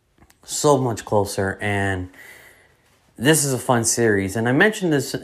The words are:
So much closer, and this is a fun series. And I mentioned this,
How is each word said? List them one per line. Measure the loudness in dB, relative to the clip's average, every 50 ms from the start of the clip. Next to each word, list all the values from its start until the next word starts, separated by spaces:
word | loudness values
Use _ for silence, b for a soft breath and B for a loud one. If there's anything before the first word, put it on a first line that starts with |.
| _ _ _ _ _ _ _ _ -16
So | -12 -6 0 2 4 4
much | 4 2 -2 -4 -6 -4
closer, | -2 0 0 0 0 -2 -4 -4 -4 -4 -4
and | -4 -2 -2 0 0 -2 -2 -4 -6 -10 B B B B B B B B B B B B B B B B B B B _ _
this | -2 2 2 2 2 2
is | 0 -2
a |
fun | -2 0 0 0 2 2
series. | 0 0 2 2 4 4 2 0 -2 -2
And | -2 0 0
I |
mentioned | 2 4 2 2 0 -2 -2 0
this, | 0 0 -2 -4 -8 -10